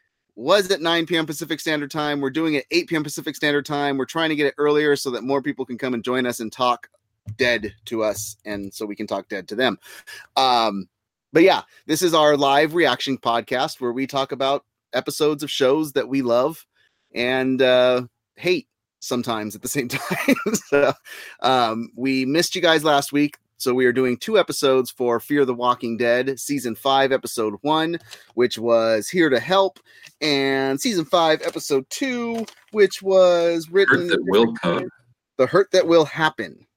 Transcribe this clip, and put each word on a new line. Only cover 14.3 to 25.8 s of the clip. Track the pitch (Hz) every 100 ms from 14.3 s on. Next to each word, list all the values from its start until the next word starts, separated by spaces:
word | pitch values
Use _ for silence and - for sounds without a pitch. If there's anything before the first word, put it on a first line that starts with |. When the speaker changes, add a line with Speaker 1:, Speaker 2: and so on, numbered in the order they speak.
Speaker 1:
about | 131 135 139 - _ _
episodes | 123 135 - 151 151
of | 147
shows | - 131 151 156
that | 135 120
we | 135
love | 123 120 139 165 _ _ _ _ _
and, | - 120 131 131 127
uh, | 131 127 127 127 123 _ _ _
hate | 175 180 - _ _ _
sometimes | - 123 120 113 107 104
at |
the | 120
same | 143 127
<laughs> |
time. | 139 - 180 - 269 - 220 -
So, | 143 139 - - - - -
um, | - 123 117 113 117 -
we | 131 131 131
missed | 151 175 185
you |
guys | 165 160
last | 156 143 139
week, | 143 147 - _ _
so | 131
we | 123 127
are |
doing | 123 127 120
two | - 220
episodes | - 147 139 131 120
for | - 123 117
Fear | - 147 131
the |
Walking | 120 123 123